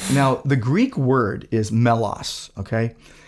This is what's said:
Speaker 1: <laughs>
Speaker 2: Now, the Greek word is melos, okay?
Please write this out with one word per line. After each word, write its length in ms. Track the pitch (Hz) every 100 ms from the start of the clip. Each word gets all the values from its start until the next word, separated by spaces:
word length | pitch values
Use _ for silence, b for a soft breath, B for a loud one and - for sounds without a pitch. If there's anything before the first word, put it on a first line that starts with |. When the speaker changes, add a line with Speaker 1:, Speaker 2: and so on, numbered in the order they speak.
Speaker 1:
<laughs> 80 | -
Speaker 2:
Now, 300 | 139 135 127
the 140 | - 135
Greek 400 | 113 170 269 -
word 500 | 131 131 104 117 -
is 220 | 113 104
melos, 800 | 113 117 117 107 - - - - -
okay? 360 | 98 113 117 - B B